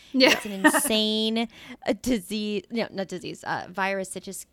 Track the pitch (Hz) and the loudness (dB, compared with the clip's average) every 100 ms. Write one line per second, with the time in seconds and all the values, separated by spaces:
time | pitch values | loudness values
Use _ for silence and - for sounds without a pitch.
0 | - 262 254 - 214 196 196 208 277 214 | -4 4 6 6 0 2 4 4 4 2
1 | 214 214 220 226 233 - - 247 - 220 | 2 2 0 0 -2 -6 -18 -6 -4 -2
2 | 247 240 175 214 208 208 - 233 202 190 | 0 -2 -2 -4 -2 -4 -4 -4 -4 -4
3 | 190 180 151 - - 160 - 185 190 196 | -6 -6 -8 -10 -6 -6 -6 -4 -2 -2
4 | 190 190 196 - - | -4 -10 -12 -14 -16